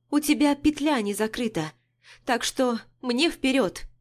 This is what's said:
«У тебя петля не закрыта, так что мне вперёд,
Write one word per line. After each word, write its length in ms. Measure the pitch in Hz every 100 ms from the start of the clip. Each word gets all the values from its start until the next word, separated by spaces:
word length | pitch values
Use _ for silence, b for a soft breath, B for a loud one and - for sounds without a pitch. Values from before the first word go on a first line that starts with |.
| _
«У 100 | 294
тебя 340 | 294 262 294
петля 460 | 285 302 302 285 277
не 140 | 202
закрыта, 580 | 202 220 220 233 196 156 - _ _ B B
так 180 | - 240
что 380 | - - 254 233 - _
мне 280 | 254 240 330
вперёд, 520 | 320 269 269 190 - - _